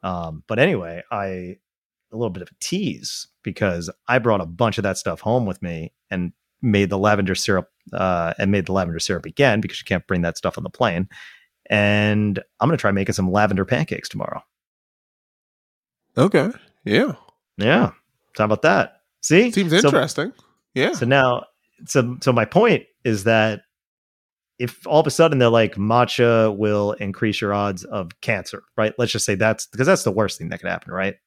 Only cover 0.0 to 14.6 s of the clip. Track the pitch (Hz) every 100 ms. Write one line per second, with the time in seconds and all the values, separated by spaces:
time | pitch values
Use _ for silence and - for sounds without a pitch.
0 | 95 90 82 78 - 113 160 139 85 85
1 | - 110 98 92 90 92 _ _ _ _
2 | _ 110 117 90 87 _ - 180 202 71
3 | - - - _ - 92 101 87 82 -
4 | - 123 120 104 82 85 117 107 98 92
5 | - 82 - 123 110 90 90 82 80 _
6 | _ 95 90 - _ _ 127 101 98 98
7 | 104 104 95 90 - 95 - _ - 90
8 | 95 87 85 - 98 101 87 95 87 82
9 | - 90 82 - 139 107 104 - - 92
10 | - 92 85 82 90 - 82 - 120 85
11 | 95 - - - _ _ - 107 104 104
12 | 104 107 104 95 - _ 123 165 107 98
13 | 98 95 92 98 104 98 92 131 156 87
14 | - - - - _ _